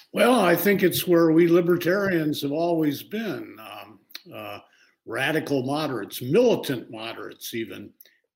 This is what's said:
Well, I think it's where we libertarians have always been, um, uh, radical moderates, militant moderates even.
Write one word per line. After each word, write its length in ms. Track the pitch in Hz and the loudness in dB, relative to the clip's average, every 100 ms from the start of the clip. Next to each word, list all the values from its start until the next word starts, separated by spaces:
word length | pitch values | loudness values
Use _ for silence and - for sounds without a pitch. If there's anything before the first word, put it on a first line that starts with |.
| - | -8
Well, 260 | 190 220 247 | 2 4 6
I 160 | 180 175 | 4 4
think 260 | 202 190 | 4 4
it's 240 | 185 - - | 2 0 2
where 240 | 170 165 | 4 6
we 160 | 160 170 | 6 6
libertarians 960 | 170 170 175 160 190 196 170 151 143 | 4 4 2 2 0 0 -2 -2 -4
have 120 | 143 | -4
always 500 | 147 170 170 151 110 | -2 0 0 0 -2
been, 540 | - 214 226 120 107 101 | -8 -8 -8 -8 -10 -16
um, 380 | 107 104 101 101 _ - 180 | -16 -16 -18 -20 _ -20 -18
uh, 260 | 113 107 101 - _ _ _ - | -14 -12 -14 -18 _ _ _ -10
radical 560 | 113 139 156 139 139 | -4 0 0 0 -2
moderates, 600 | 123 147 151 123 98 - | -2 -4 -4 -6 -8 -10
militant 680 | 127 175 247 170 - 123 - | -2 2 4 2 -2 -8 -8
moderates 600 | 110 113 107 101 104 - | -14 -12 -12 -14 -14 -10
even. 380 | 117 110 101 101 _ _ _ _ | -8 -8 -10 -18 _ _ _ _